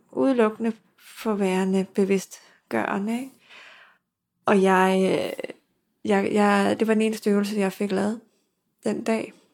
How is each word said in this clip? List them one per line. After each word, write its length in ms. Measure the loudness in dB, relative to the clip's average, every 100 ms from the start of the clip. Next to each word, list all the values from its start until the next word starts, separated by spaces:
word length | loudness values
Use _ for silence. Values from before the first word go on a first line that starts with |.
| _
udelukkende 600 | -2 0 2 0 0 -6 -6 _ _
for 360 | -20 -10 -4
værende 520 | -2 0 0 0 0 -2 -2
bevidstgørende, 1200 | 0 0 -2 -18 -20 _ -6 -4 -2 -4 -4 -6
ikke? 120 | -10 _ _ -20 -20 -20 -20 _ _ _ _ _ 0
Og 160 | 4
jeg, 380 | 4 4 4 2
øh, 520 | 2 0 -4 -8 -12 -14 _ _ _ _ -2
jeg, 280 | 0 0
jeg, 420 | 2 2 2 2 0
det 80 | 0
var 60 |
den 80 | 2
eneste 280 | 0 -2 0
øvelse, 300 | 0 0 -2
jeg 140 | -2
fik 180 | -2 -4
lavet 300 | -2 -2 -4 -10 _ _ _ _ _
den 200 | -6 -4
dag. 300 | -2 -4 -4 -14 _